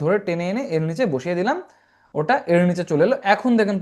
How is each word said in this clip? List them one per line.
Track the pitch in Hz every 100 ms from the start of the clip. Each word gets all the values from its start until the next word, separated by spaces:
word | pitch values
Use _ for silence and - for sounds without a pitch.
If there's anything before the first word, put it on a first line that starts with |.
ধরে | 147 202 196
টেনে | 170 175
এনে | 220 269 160
এর | 160
নিচে | 170 240
বসিয়ে | 131 170 175
দিলাম, | 202 339 - _ _ _ _ 147
ওটা | 156 233 -
এর | 175 180
নিচে | 175 170
চলে | 151 185
এলো। | 262 196
এখন | 208 254 233
দেখেন | 208 196